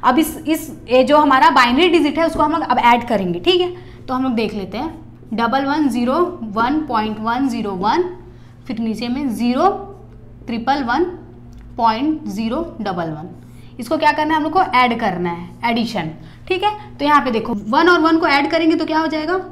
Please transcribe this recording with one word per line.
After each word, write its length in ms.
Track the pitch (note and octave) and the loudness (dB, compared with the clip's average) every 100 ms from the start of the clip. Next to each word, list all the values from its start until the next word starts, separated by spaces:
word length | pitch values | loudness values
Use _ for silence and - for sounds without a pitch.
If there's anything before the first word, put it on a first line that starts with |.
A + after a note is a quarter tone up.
अब 180 | - C4 | 2 2
इस, 180 | D#4 - | 2 -2
इस, 300 | - D#4+ - - - | -2 -2 -4 -14 0
ये 160 | B3+ | 2
जो 140 | B3 D4 | 6 6
हमारा 320 | D4 C4+ D4+ | 6 6 6
binary 360 | C4+ B3 B3 F4+ | 6 4 4 4
digit 280 | E4 D4 D4+ | 4 2 2
है 80 | E4 | 0
उसको 160 | D#4+ | 2
हम 100 | C#4 | 0
लोग 100 | D#4+ | 0
अब 140 | C#4+ B3 | 0 2
ऐड 280 | A#3+ A#3+ - | 4 4 2
करेंगे। 320 | G#3+ F#3 F3 | -2 -2 -2
ठीक 220 | E4+ F4+ | 2 2
है, 80 | F4+ - - - - | 0 -6 -16 -18 -6
तो 60 | |
हम 100 | B3+ | -4
लोग 100 | C4 | -2
देख 200 | A#3 G#3+ | -2 -2
लेते 240 | G#3 F3+ G#3 | -4 -8 -8
हैं 580 | D#4+ - - - - G#3 | -8 -10 -18 -20 -10 -2
डबल 300 | A#3 C4 C#4 | 0 0 0
वन 220 | D4+ C#4+ | 0 0
ज़ीरो 260 | A#3 A#3+ C#4+ F4 - A3 | 0 0 0 -2 -4 -8
वन 280 | G3+ A#3+ D4+ | -2 0 0
पॉइंट 380 | - A3+ G#3+ G#3+ | -2 -2 -2 -4
वन 280 | G#3+ A#3 C4+ | -4 -2 -2
ज़ीरो 220 | A3+ G3+ | -2 -4
वन, 320 | F#3+ G3+ D4+ F4+ - - - - - - | -2 0 0 -2 -6 -16 -20 -20 -20 -10
फिर 120 | A3 | -6
नीचे 280 | A3+ G#3+ A#3+ | -4 -4 -4
में 200 | B3+ C#4+ | -4 -4
ज़ीरो 380 | G#3 A#3+ B3+ F4+ G4+ - - - - - - - | -2 0 2 0 0 -10 -16 -20 -20 -20 -20 -10
ट्रिपल 360 | A#3 A#3 C#4+ | -6 -2 -2
वन 200 | A#3+ C4 F4+ - - - - - - - | 0 -2 -2 -4 -18 -20 -20 -20 -16 0
पॉइंट 460 | F3+ A3 D4 D#4 G#3+ | 0 2 -2 -2 -6
ज़ीरो 340 | G3 A3+ C4 E4+ - | -6 -4 -4 -6 -8
डबल 280 | G3+ F3 E3 | -6 -4 -6
वन, 200 | D#3 D#3+ - - - - - | -8 -12 -16 -20 -20 -20 -14
इसको 180 | A#3+ D#4+ | -4 2
क्या 140 | D4+ | 2
करना 220 | D4+ D4+ | 2 0
है, 40 | D#4 | 0
हम 60 | |
लोग 100 | D4+ | 0
को 80 | E4+ | 0
ऐड 380 | - B3+ B3 A#3 | 2 2 2 2
करना 300 | A#3 F3 F3 | -2 -2 -4
है, 200 | E3+ - - - | -4 -10 -8 -4
addition। 460 | A3+ A3+ F#3+ D#3+ - - - - | -2 -2 -4 -6 -10 -18 -20 -4
ठीक 160 | F#4 | -2
है, 80 | G4+ G#4 - - | -2 -4 -12 -4
तो 80 | C#4+ | 2
यहाँ 160 | D4 | 2
पे 100 | B3+ | 2
देखो 220 | A3+ - A3+ G#3+ | -2 -4 -6 0
वन 220 | C4+ E4+ | 2 4
और 100 | F4 | 6
वन 180 | D#4+ D#4+ | 4 4
को 80 | E4+ | 4
ऐड 220 | C#4 C#4+ | 2 2
करेंगे 240 | E4 E4 E4 | 2 2 2
तो 100 | D#4 | 0
क्या 140 | D#4 | 0
हो 80 | D#4+ | 0
जाएगा? 320 | D#4 D#4 F#4 F#4 | -2 -2 -4 -6